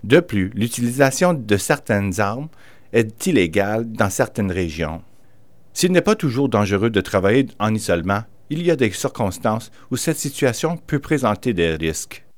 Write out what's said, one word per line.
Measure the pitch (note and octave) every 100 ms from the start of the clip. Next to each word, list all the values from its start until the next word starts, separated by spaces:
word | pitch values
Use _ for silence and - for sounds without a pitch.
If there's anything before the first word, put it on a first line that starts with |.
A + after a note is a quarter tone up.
De | G2+ D3+
plus, | E3+ G#2 F#2 G2
l'utilisation | A#2 - A#2+ B2+ C3+ - F3+
de | E3 G#2 G2+
certaines | - D3 - G#2 G2 F#2+
armes | G2+ A#2 D#3 - - - -
est | A2+ A2 - F#3+
illégale | C3+ F2 G2+ G2 A2 A#2
dans | A2 G#2
certaines | - B2+ - G2
régions. | F2+ E2+ D#2 D#2 E2 - - - - - - -
S'il | - F3+
n'est | F3+
pas | F3 G#3+
toujours | D3+ A#2+ C#3
dangereux | G#2+ G2+ G2 A2+
de | G#2
travailler | - G2 G2 B2 C3+ -
en | G#2+ A2
isolement, | - F2 F2 G2+ A2 - -
il | D3+ F3
y |
a | D#3
des | A2+
circonstances | - C#3 - G#2 F#2 A2+ A2 - - -
où | B2+
cette | - D#3
situation | D3 - C3+ A#2 D#3+ E3+
peut | - C#3+
présenter | - D3+ A#2+ G2+ B2+
des | F#2 E2+ D#2+
risques. | D#2+ D#2 - - -